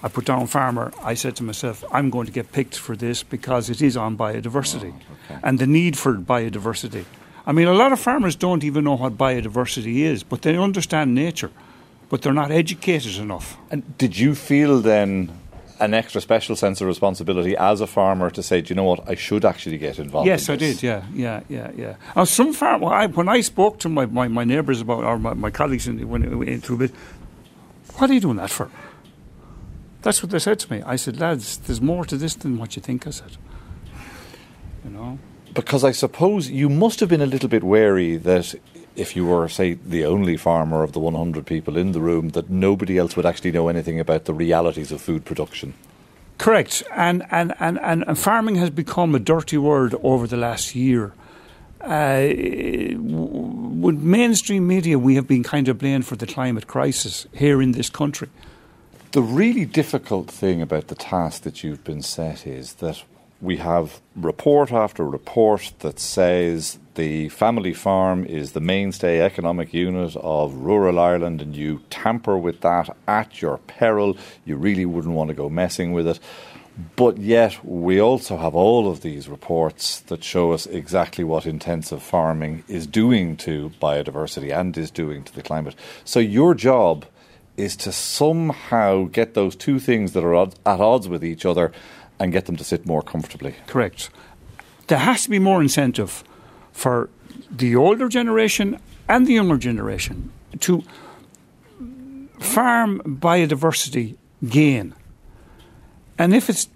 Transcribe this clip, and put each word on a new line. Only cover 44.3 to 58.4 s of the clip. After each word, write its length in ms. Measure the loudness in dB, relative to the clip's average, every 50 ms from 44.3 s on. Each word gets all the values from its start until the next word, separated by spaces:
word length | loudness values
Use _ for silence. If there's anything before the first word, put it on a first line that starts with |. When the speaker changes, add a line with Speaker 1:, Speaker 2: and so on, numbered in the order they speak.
| -4
Speaker 2:
realities 560 | -2 2 2 2 2 2 0 0 -4 -8 -10
of 100 | -10 -10
food 240 | -6 -4 -4 -4 -4
production. 480 | -8 -6 -6 -6 -8 -8 -14 -14 -14 -14 -16 -20 -20 -20 _ -20 _ _ -20 -20 -20 -14 _
Speaker 1:
Correct. 460 | 2 4 4 4 2 0 -4 -8 -8 -8 -2
And, 280 | 0 2 2 2 0 -2 -2
and, 240 | 0 0 0 0 -2 -2
and, 200 | -2 -2 -2 -2
and, 240 | -2 -2 0 0 0 -2
and 120 | -2 0
farming 360 | 2 2 2 2 2 2 0
has 140 | 2 0 0
become 460 | -2 -4 -6 -4 -2 0 2 2 2
a 40 | 2
dirty 380 | 4 2 2 2 2 -2 -2 0
word 380 | 2 4 4 4 2 2 0 0 0
over 240 | 2 2 2 0 -2
the 100 | -2 -2
last 380 | -2 -2 -4 -4 -6 -6 -4
year. 360 | 0 2 4 4 2 2 -2 -8 -14 -20 -20 -20 -20 -20 -20 -20 -20 -20 -20 -20 -16
Uh, 380 | -8 -4 -2 0 2 2 2 2 2 2
w-, 680 | 2 0 -2 -4 -4 -4 -4 -4 -4 -4 -4 -4 -4
with 1040 | -6 -4 -4 -4 -4 -4 -4 -6 -6 -8 -6 -8 -8 -8 -6 -6 0 2 2 2 2
mainstream 680 | 2 2 4 4 4 2 2 0 0 0 0 0 2 2
media, 320 | 2 2 2 2 2 4
we 160 | 6 6 4
have 120 | 4 4 4
been 140 | 2 2
kind 260 | 2 0 0 0 2 2
of 100 | 0 0
blamed 260 | 0 0 0 0 -2
for 100 | -4 -6
the 120 | -8 -8 -10
climate 400 | -6 -4 -4 -2 -2 -4 -6 -4
crisis 580 | -2 0 0 2 0 -2 -4 -6 -8 -10 -12 -14 -4
here 300 | 2 4 4 6 6 4
in 80 | 2
this 180 | 2 0 -2 -6
country. 400 | -4 -4 -4 -4 -4 -6 -10 -12 _ -20